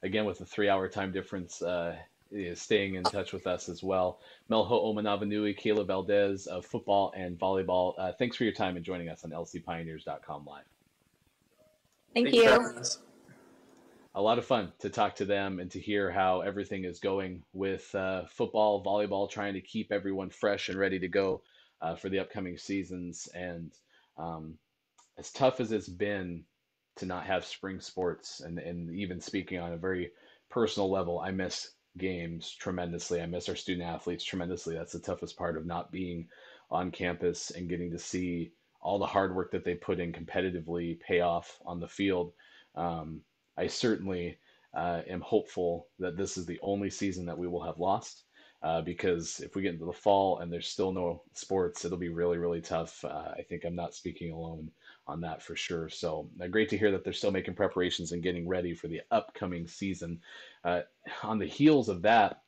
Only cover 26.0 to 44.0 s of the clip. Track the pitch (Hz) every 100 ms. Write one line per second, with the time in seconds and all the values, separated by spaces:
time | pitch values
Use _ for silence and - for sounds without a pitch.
26 | 101 101 90 85 82 _ _ _ _ -
27 | 92 90 90 92 - - 98 92 - -
28 | 90 80 - - 76 85 76 87 85 87
29 | 98 90 - 101 87 92 87 85 92 92
30 | 87 - - - _ - 110 - 95 95
31 | 85 87 90 95 92 - - _ _ 92
32 | 92 90 85 85 - - - 92 87 85
33 | - 87 85 87 - 87 - 90 85 82
34 | - 87 - 95 87 87 - 82 85 85
35 | - 90 85 - 87 80 82 87 87 92
36 | 90 85 82 - - - _ 85 90 -
37 | 90 87 90 - - 87 87 87 87 82
38 | - 92 90 87 82 _ _ _ - 101
39 | 98 101 95 92 87 92 90 87 - 92
40 | 85 82 82 95 92 90 82 87 85 82
41 | - 90 85 85 - - - 87 85 -
42 | 98 92 87 - - - - - 85 82
43 | 78 78 _ _ _ - 90 - 120 110